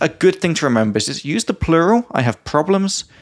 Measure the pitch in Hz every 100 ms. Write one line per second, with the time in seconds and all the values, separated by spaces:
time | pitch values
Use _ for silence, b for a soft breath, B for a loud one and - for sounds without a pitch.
0 | 156 - 185 180 175 156 143 117 110 104
1 | - 135 143 208 - 196 - 165 175 233
2 | 240 - 120 - - 151 170 196 196 -
3 | - b